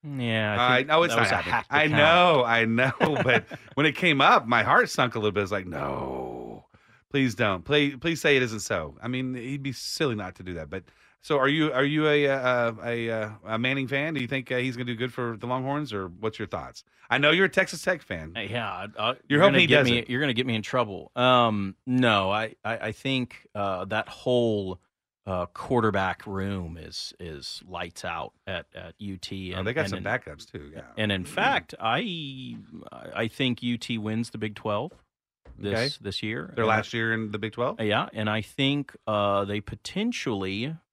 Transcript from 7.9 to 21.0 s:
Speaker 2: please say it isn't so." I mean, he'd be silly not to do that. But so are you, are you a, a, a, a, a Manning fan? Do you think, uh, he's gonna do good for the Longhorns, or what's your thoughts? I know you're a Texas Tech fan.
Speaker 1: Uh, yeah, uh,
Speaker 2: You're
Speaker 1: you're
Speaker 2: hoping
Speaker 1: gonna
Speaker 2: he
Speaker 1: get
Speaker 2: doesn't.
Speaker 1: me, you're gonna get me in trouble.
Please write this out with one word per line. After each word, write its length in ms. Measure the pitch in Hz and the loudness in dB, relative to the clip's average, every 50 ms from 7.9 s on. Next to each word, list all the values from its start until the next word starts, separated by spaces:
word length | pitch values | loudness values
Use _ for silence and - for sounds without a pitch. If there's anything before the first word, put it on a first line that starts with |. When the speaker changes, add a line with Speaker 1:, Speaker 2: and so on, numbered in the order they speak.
| 135 123 | -2 -2
Speaker 2:
please 200 | - 170 170 143 | -2 -2 -2 2
say 140 | - 156 143 | 4 4 6
it 40 | 131 127 | 6 4
isn't 180 | 113 110 104 | 0 -2 -6
so." 360 | - - 110 87 78 73 - - - | -4 -2 -2 -4 -4 -6 -10 -10 -8
I 40 | 120 | -6
mean, 260 | 127 127 131 127 127 | -4 -4 -4 -6 -6
he'd 260 | 123 113 131 139 143 | -8 -8 -8 -8 -6
be 120 | 135 135 120 | -6 -8 -8
silly 420 | - - - - - 165 135 117 | -8 -10 -10 -4 -2 0 0 0
not 200 | 107 98 90 87 | -2 -6 -10 -12
to 80 | - 92 | -12 -12
do 100 | 92 87 | -10 -8
that. 140 | 82 78 73 | -8 -8 -8
But 160 | 95 95 - _ _ _ _ _ _ _ | -10 -10 -12 _ _ _ _ _ _ _
so 160 | _ - 156 | _ 0 2
are 120 | 139 131 139 | 4 4 4
you, 220 | 147 160 156 151 131 | 4 2 2 2 2
are 100 | 127 143 | 2 2
you 240 | 143 151 151 151 | 2 2 2 4
a, 180 | 151 147 147 143 | 4 4 4 4
a, 500 | 139 135 135 127 127 123 120 120 117 113 110 | 2 2 2 2 2 2 4 2 0 -2 -4
a, 260 | - 120 120 117 117 113 | -6 -4 -4 -2 -2 -2
a, 280 | 113 110 107 104 107 - - | -2 -2 -4 -6 -8 -12 -8
a 140 | 101 113 113 | -4 -2 -2
Manning 280 | 123 127 135 139 135 113 | 0 0 0 -2 -2 -2
fan? 240 | 139 139 147 160 160 | -2 -2 -2 -2 -4
Do 80 | 139 | -4
you 60 | 123 | -4
think, 220 | 113 139 135 120 - 131 | -4 -4 -6 -4 -4 -4
uh, 40 | |
he's 200 | 123 123 131 120 | -2 -2 -4 -4
gonna 80 | 120 127 | -6 -6
do 100 | 120 120 | -6 -4
good 180 | 110 123 127 - | -4 -6 -6 -4
for 220 | - 123 117 113 | -4 -4 -4 -6
the 100 | 104 - | -6 -6
Longhorns, 440 | 120 127 131 127 135 139 147 151 123 107 | -4 -4 -4 -2 -4 -4 -4 -4 -4 -6
or 140 | 101 95 | -6 -6
what's 320 | 90 87 90 107 110 - - | -6 -8 -6 -6 -6 -4 -4
your 80 | - | -8
thoughts? 380 | - - 87 69 64 - - _ _ _ _ - - | -6 -6 -8 -8 -10 -16 -20 _ _ _ _ -2 0
I 60 | 117 131 | 2 4
know 100 | 143 147 | 4 4
you're 140 | 160 180 190 | 6 6 4
a 40 | 180 | 4
Texas 320 | - 190 190 - - 160 - | 4 2 0 0 -4 -4 -2
Tech 180 | 185 185 151 | -2 -2 -2
fan. 320 | - _ 90 82 78 80 87 | -4 _ -10 -10 -10 -10 -10
Speaker 1:
Uh, 20 | 117 | -10
yeah, 480 | 104 98 113 120 113 101 92 90 98 107 - | -8 -6 -4 -4 -4 -4 -6 -8 -10 -10 -6
uh, 160 | - 107 117 131 - _ | -2 -2 -2 -2 -4 _
Speaker 2:
You're 100 | _ 143 | _ 4
Speaker 1:
you're 20 | 147 | 6
Speaker 2:
hoping 100 | 180 - | 6 6
Speaker 1:
gonna 80 | 135 - | 6 6
Speaker 2:
he 80 | 175 | 6
Speaker 1:
get 100 | 151 160 147 | 6 6 6
Speaker 2:
doesn't. 140 | 135 123 120 | 6 4 2
Speaker 1:
me, 100 | 120 113 | 2 0
you're 140 | - 120 127 | -2 -2 -2
gonna 120 | 151 139 120 | 0 0 0
get 140 | 113 123 | 0 0
me 80 | 131 117 | 0 -2
in 60 | 110 104 | -2 -2
trouble. 480 | - - 127 120 107 98 85 | 0 0 0 0 0 -4 -10